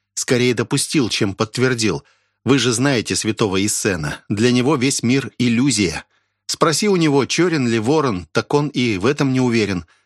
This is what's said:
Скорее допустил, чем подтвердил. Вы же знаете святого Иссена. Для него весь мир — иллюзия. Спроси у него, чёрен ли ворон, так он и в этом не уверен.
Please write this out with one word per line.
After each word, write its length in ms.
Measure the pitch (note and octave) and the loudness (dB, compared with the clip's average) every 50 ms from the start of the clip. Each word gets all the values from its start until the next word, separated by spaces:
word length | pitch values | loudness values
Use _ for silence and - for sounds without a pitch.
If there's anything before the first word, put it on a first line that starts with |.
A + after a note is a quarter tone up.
| _ _ - | _ _ -10
Скорее 380 | - - - C3+ A#2+ B2 B2+ A#2+ | -8 -2 0 0 2 2 0 0
допустил, 560 | G#2+ A#2 - C#3+ C3+ - - - D#3+ B2 G2 | 0 -2 -2 -2 -4 -2 -2 0 0 0 0
чем 240 | - - A#2 G2 F#2+ | 0 -2 -2 -2 -2
подтвердил. 720 | - A2 G#2+ - - B2 C3 C3 A#2 A2 G#2 E2 - - _ _ _ _ _ _ _ - | -2 -4 -4 -2 0 0 0 0 0 0 -2 -2 -4 -8 _ _ _ _ _ _ _ 0
Вы 160 | A2 C#3 C#3 | 2 2 2
же 140 | A2+ B2+ A#2 | 2 0 0
знаете 420 | G#2+ C3 C#3+ C3+ A2+ G#2 - F#2+ | 2 0 2 0 0 -2 -2 -4
святого 500 | - - G#2+ G#2+ - A#2 G2+ F#2 F#2+ G2 | -4 -2 -4 -2 0 -2 0 0 0 0
Иссена. 580 | G#2 - - - A2 F#2 D#2+ D2+ D2 D2+ - _ - | 0 -2 -2 -2 -2 -2 -2 -4 -8 -8 -10 _ -6
Для 240 | A2+ G#2 A2+ B2+ | -2 0 2 2
него 240 | B2 B2 A#2+ C3+ D#3+ | 2 2 2 2 0
весь 280 | A#2+ A#2 C#3 C#3 - - | 0 0 0 -2 0 0
мир — 280 | A#2 B2+ C3+ B2 A2 _ - | 0 0 0 0 -4 _ -2
иллюзия. 680 | B2 A#2+ A#2 A#2 C3 C#3+ A#2 G#2 G2+ E2+ D#2 D2+ - _ _ _ _ _ _ _ _ - | 0 0 2 2 0 0 2 0 0 -2 -2 -6 -12 _ _ _ _ _ _ _ _ -10
Спроси 420 | - - D3+ D#3+ D3+ - G#3+ G#3 | -2 0 0 0 2 0 0 2
у 80 | G3 F3 | 2 2
него, 280 | E3 D3+ C#3 C#3 A#2+ | 2 2 2 2 0
чёрен 420 | - - - E3+ F3+ E3 D3+ B2 A#2 | 0 0 0 0 0 0 0 0 0
ли 120 | A2+ A2+ | 0 0
ворон, 480 | G#2+ B2 D#3 D#3 C#3+ C3 G2+ F2+ E2+ - - | 0 0 0 2 2 0 -2 -4 -6 -4 -4
так 200 | A#2 G#2+ - - | -4 -4 0 0
он 140 | C#3+ D3 C#3+ | 0 0 0
и 300 | - B2 B2 A#2+ G#2 F2+ | -2 -2 0 0 0 0
в 80 | F#2 | 0
этом 260 | B2+ D3 D3 D3+ C3+ | 0 0 2 0 0
не 80 | C3 C3 | 0 0
уверен. 460 | B2+ B2 A#2 A2+ G#2 G2 G2 F2 E2 _ _ _ _ | 0 2 2 0 0 0 -2 -6 -6 _ _ _ _